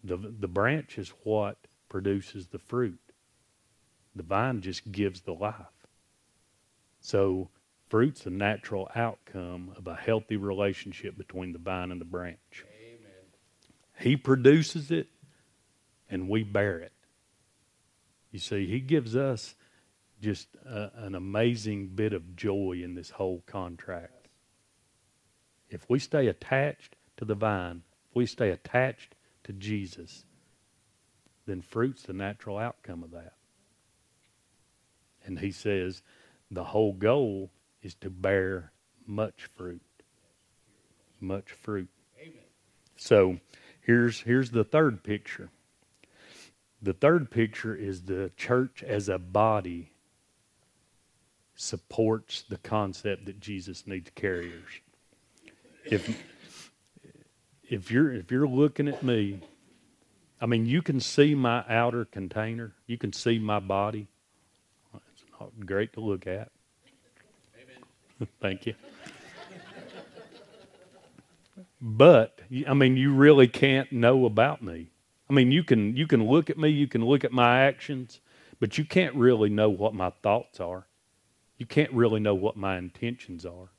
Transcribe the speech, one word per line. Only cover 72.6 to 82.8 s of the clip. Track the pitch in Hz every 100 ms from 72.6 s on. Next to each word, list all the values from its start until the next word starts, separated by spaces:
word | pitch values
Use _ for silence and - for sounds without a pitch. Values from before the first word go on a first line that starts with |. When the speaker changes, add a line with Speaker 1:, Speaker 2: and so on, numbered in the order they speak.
| 143
Speaker 1:
I | 139
mean, | 131 131
you | 135 135
really | 143 143 127
can't | - 139 135 131
know | 127 117 131 120
about | 107 131 151
me. | 107 82 85 _ _ _ _
I |
mean, | 139 123
you | 151
can, | 165 117 104 127
you | 156
can | 127 110
look | 151 165
at | 160
me, | 156
you | 147 143
can | 117
look | 113 143
at | 123
my | 127 120 127
actions, | 135 131 - 135 127 - _ _ - -
but | 110 -
you | 151
can't | 185 170 135
really | 123 117 107
know | 107 107
what | 95 107 107
my | 90 -
thoughts | 104 110 - -
are. | 87 92 - _ _ _ _ _ _ _
You | 120
can't | 147 147
really | 127 117 107
know | 107 95
what | 104 107
my | 98
intentions | 92